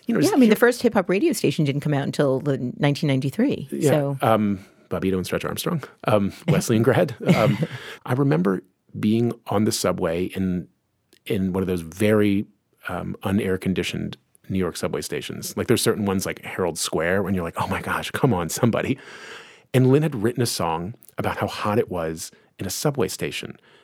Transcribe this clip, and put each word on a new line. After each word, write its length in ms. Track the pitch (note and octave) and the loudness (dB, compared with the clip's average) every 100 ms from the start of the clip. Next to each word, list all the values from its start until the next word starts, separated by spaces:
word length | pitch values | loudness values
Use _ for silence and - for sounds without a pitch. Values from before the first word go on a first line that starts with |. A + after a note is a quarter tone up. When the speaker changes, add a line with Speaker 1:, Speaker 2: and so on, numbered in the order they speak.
| - | -4
Speaker 1:
you 80 | |
know, 60 | A3+ | 2
Speaker 2:
Yeah, 20 | D#4 | 4
Speaker 1:
just 60 | |
Speaker 2:
I 40 | D4+ | 6
mean, 100 | A#3 | 6
the 60 | |
Speaker 1:
hear 60 | G#3+ | 6
Speaker 2:
first 200 | A#3+ B3 | 4 4
hip 140 | A#3+ | 2
hop 160 | A3+ F3+ | 2 2
radio 240 | F#3+ E4 | 2 0
station 320 | - - C#3+ D3 | 0 0 2 0
didn't 160 | C#3 | 0
come 100 | D3+ | 0
out 120 | C#3 | -2
until 360 | B2+ C3 C#3+ C3 | 0 0 2 2
the 320 | C3+ C3+ B2 - | 0 -2 -4 0
nineteen 300 | C#3+ C#3+ D3+ | 0 2 2
ninety-three. 600 | C3+ C3+ - C4 - C#3 | 2 0 0 0 0 -6
Speaker 1:
Yeah, 180 | C#3 D3+ | 0 2
Speaker 2:
So. 280 | D#3 C#3 C#3 | 4 2 0
Speaker 1:
um, 380 | B2+ A2 G#2 F#2+ - _ - | 2 4 2 -2 -6 _ -10
Bobbito 280 | F2+ F#2+ F#2 | -4 -2 -2
and 80 | F2 | -2
Stretch 180 | F2 | -4
Armstrong, 400 | D2+ D2+ - F3 - - | -4 -4 -2 -4 -6 -8
um, 280 | - G#2+ G2 - - | 0 2 2 -2 0
Wesley 280 | F#2+ - A2+ | 2 4 4
and 80 | |
Gred. 300 | A2+ A#2 F3+ - - D3 | 4 4 2 0 2 4
Um, 220 | A2 - D#3+ - | 4 2 -2 -6
Speaker 2:
<laughs> 240 | - - - | -14 -12 -4
Speaker 1:
I 80 | |
remember 480 | B2+ C#3 D#3 F3+ F#2 - _ _ G#2 | 0 2 2 2 0 -4 _ _ -4
being 340 | G#2 A2 A#2+ - - | 0 2 2 -2 -4
on 160 | G#2 | 0
the 80 | G#2+ | 0
subway 520 | - G2 F#2 F2+ E2+ | 0 0 0 -2 -2
in, 420 | F#2 - F#2+ F2+ D#2 _ _ _ _ _ - | -4 -2 -2 -2 -6 _ _ _ _ _ -4
in 260 | G#2+ F#2+ | -2 0
one 100 | F#2 | 0
of 40 | F#2 | -2
those 160 | F2+ | -2
very, 640 | D#2+ F2+ G#2+ G#2+ G#2 G2 G#2+ _ _ _ - | -6 -2 2 4 4 2 -2 _ _ _ -8
um, 280 | F2+ F2+ F#2 | -8 -8 -6
unair-conditioned 920 | G2+ G2 G2+ F#2 G2 F2 F2 - E2 - _ _ - | -2 0 0 -2 -2 -2 -2 -6 -8 -10 _ _ -6
New 100 | F#2+ | -4
York 200 | F2+ - | -4 -4
subway 240 | F2+ D2+ | -6 -6
stations. 520 | D#2 D2 - - - - | -6 -8 -8 -10 -8 -4
Like, 80 | F#2 | 0
there's 160 | A2+ | 2
certain 240 | A#2+ A2 G2+ | 2 0 0
ones 180 | F#2+ | 0
like 180 | F2 D#2+ | -2 -8
Herald 360 | - - F2+ D#2 | -8 -4 -2 -2
Square 440 | - E2 E2+ G2 | -4 -2 0 0
when 100 | F#2+ | 0
you're 100 | F#2+ | -2
like, 160 | E2+ - | -4 -4
"Oh 40 | - | -4
my 140 | F#2 | -4
gosh, 280 | F#2+ E2+ - | -4 -6 -6
come 200 | - C3+ | 0 2
on, 160 | F2+ E2+ | 2 -2
somebody." 480 | - A#2+ - - C#3 - - - - - - _ | 0 0 0 -2 -4 -8 -20 -18 -18 -20 -20 _
And 160 | B2+ B2+ | 2 4
Lin 120 | C#3 | 4
had 120 | D#3 | 2
written 280 | C3 A2 B2 | -2 -2 0
a 40 | A#2+ | -2
song 480 | - E2 E2 F2 B2+ - - | -2 -2 -2 -6 -12 -14 -8
about 180 | G2+ - | -6 -4
how 120 | G#2 | -4
hot 300 | - G#2+ G#2 | -4 -2 0
it 120 | - | 0
was 400 | F2+ E2 D#2+ - - _ - | -2 -6 -6 -12 -16 _ -12
in 60 | F#2+ | -8
a 40 | |
subway 380 | - D#3 C#3 F2+ | -4 -2 -2 -2
station. 500 | - D2 - - - _ _ | -4 -6 -6 -10 -14 _ _